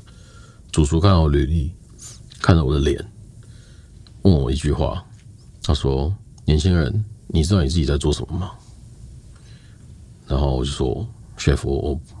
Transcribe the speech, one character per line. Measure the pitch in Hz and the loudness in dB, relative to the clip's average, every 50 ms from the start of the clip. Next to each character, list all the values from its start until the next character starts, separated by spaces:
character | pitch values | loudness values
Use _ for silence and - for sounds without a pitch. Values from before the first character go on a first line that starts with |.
| - - - - - - - - - - - - - - | -10 -14 -20 -20 -20 -20 -20 -20 -20 -20 -20 -20 -18 -4
主 | - - 76 | 0 0 2
厨 | 73 80 82 | 2 2 2
看 | 92 101 | 4 4
到 | 95 85 | 4 6
我 | 80 76 | 4 4
履 | 71 71 69 | 2 2 0
历， | 67 80 82 67 - - - - - - - - - - - - - - - | 0 0 -2 -2 -4 -6 -10 -18 -20 -20 -20 -20 -20 -20 -20 -20 -20 -14 -4
看 | - - 92 | 2 4 4
着 | 82 76 | 4 4
我 | 64 | 2
的 | 76 71 | 0 2
脸， | 71 73 69 - - - - - - - - - - - - - - - - - - - - - - - - - | 2 0 0 -2 -6 -12 -18 -20 -20 -20 -20 -20 -20 -20 -20 -20 -20 -20 -20 -20 -20 -20 -20 -20 -20 -20 -20 2
问 | - - 82 | 4 4 6
我 | 71 67 64 | 6 4 0
一 | 69 | -2
句 | 71 - 73 | -2 0 -2
话， | 71 71 71 - - - - - - - - - - - - - - - - | 0 0 -2 -2 -4 -6 -10 -14 -20 -20 -20 -20 -20 -20 -20 -20 -20 -10 -2
他 | - 78 | -2 -2
说 | - - 67 67 65 69 80 98 - - - - - - | 0 0 0 0 0 0 -2 -4 -6 -8 -16 -20 -8 -2
：“年 | - 78 78 | 0 0 2
轻 | 80 95 90 | 2 2 2
人， | 85 76 - 107 104 107 - - - - - | 2 2 0 0 -2 -4 -6 -10 -18 -14 -4
你 | - 82 76 | 0 0 2
知 | 80 104 | 2 2
道 | 95 76 | 2 2
你 | 67 | 2
自 | 73 85 | 0 0
己 | 73 | 0
在 | 69 73 71 | 0 0 0
做 | - 76 | 0 -2
什 | 71 - - - | -2 -2 -4 -8
么 | 80 87 | -8 -8
吗？” | 92 - - - - - - - - - - - - - - - - - - - - - - - - - - - - - - - - - - - - - | -8 -8 -12 -16 -20 -20 -20 -20 -20 -20 -20 -20 -20 -20 -20 -20 -20 -20 -20 -20 -20 -20 -20 -20 -20 -20 -20 -20 -20 -20 -20 -20 -20 -20 -20 -20 -6 -4
然 | 69 67 | -2 0
后 | 71 69 65 | 0 0 0
我 | 64 62 | -2 -4
就 | 69 | -4
说： | - - 67 64 - - 107 - - - - - - - | -4 -4 -4 -4 -4 -4 -8 -10 -12 -18 -20 -20 -16 -2
“Chef， | - 71 71 69 - | 0 0 0 0 0
我， | 71 69 | -4 -4
我， | 64 - 76 69 - - - - - | -4 -4 -4 -6 -6 -8 -14 -20 -10